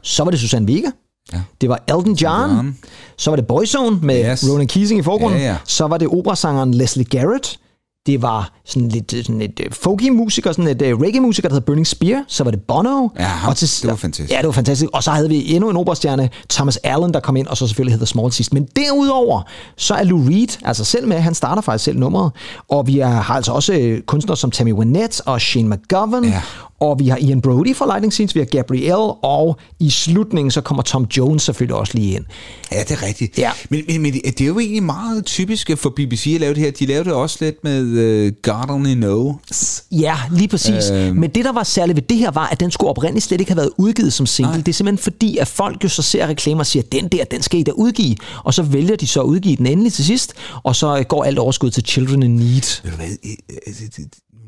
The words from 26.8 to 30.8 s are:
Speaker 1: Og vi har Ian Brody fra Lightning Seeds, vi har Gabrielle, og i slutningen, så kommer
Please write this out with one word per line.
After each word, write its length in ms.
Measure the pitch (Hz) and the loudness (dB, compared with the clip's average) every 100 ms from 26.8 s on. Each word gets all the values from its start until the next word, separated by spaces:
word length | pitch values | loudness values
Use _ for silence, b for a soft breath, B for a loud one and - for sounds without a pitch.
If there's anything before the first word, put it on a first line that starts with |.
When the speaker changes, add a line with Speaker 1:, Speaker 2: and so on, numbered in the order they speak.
Speaker 1:
Og 180 | 147 139 | 0 2
vi 80 | 135 | 2
har 100 | 127 | 2
Ian 240 | 135 131 | 2 2
Brody 340 | 135 123 190 262 | 2 2 2 0
fra 100 | 277 | 0
Lightning 280 | 196 214 | 0 0
Seeds, 220 | - 208 165 | 0 0 0
vi 40 | |
har 60 | 127 | 0
Gabrielle, 500 | 143 127 131 143 185 214 - | 0 0 -2 0 2 0 -2
og 340 | 135 143 160 160 B - | 0 2 2 0 B -2
i 100 | 151 | 0
slutningen, 600 | - 160 175 214 175 139 | 0 2 2 2 0 0
så 100 | 123 | 0
kommer 200 | 139 139 | -2 -2